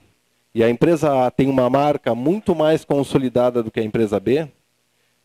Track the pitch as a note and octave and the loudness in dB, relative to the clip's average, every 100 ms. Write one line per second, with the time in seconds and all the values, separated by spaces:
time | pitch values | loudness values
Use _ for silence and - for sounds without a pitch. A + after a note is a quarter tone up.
0 | _ _ _ _ _ A2+ A2+ A#2+ D#3 E3 | _ _ _ _ _ 0 0 2 0 2
1 | D3+ C3+ B2 - C3+ C3 B2 C3+ D3 C#3+ | 0 2 0 0 0 2 2 2 2 0
2 | B2 A#2 C#3 G#3+ - D#3+ D#3 D#3 - C#3+ | -2 -2 -2 -2 -2 0 2 0 0 -2
3 | C3+ D3 B2+ B2 B2 A#2+ A2+ - A2 A2+ | 0 -2 0 0 0 0 -4 -4 -4 -2
4 | G#2+ G2+ G#2 C#3 D3+ _ _ _ _ _ | 0 0 0 -2 -2 _ _ _ _ _
5 | _ _ | _ _